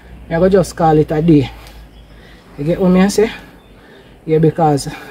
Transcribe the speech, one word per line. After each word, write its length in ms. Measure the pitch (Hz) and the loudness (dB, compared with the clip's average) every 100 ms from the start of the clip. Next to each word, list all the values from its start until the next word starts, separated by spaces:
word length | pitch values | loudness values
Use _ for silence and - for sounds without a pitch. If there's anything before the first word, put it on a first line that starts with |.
| - - - | -20 -20 -8
I 100 | 165 | -2
go 100 | 185 | 2
just 260 | 190 165 - | 2 0 -2
call 220 | 160 156 | 0 2
it 120 | 147 | 0
a 100 | 156 | -2
day. 280 | 170 147 123 - - - - - - - - - - - | 2 2 0 -10 -20 -20 -20 -20 -20 -20 -20 -20 -20 -10
You 80 | 147 | -6
get 160 | 170 | -2
what 80 | 180 | 2
me 100 | 185 | 2
I 80 | 196 | 2
say? 240 | 202 226 - - - - - - - - - - | 0 -2 -4 -20 -20 -20 -20 -20 -20 -20 -18 -2
Yeah, 140 | 156 | 2
because 500 | 160 165 156 143 151 - - | 2 2 0 0 -4 -14 -18